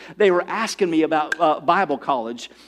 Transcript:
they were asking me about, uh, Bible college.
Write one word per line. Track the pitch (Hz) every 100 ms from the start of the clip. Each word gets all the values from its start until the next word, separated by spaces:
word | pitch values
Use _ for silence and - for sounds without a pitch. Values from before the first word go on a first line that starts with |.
| - -
they | 202
were | 175 170
asking | 190 220 - 185
me | 160
about, | 156 156 151 -
uh, | 165 147
Bible | 147 175 180 135
college. | - 135 113 120 - -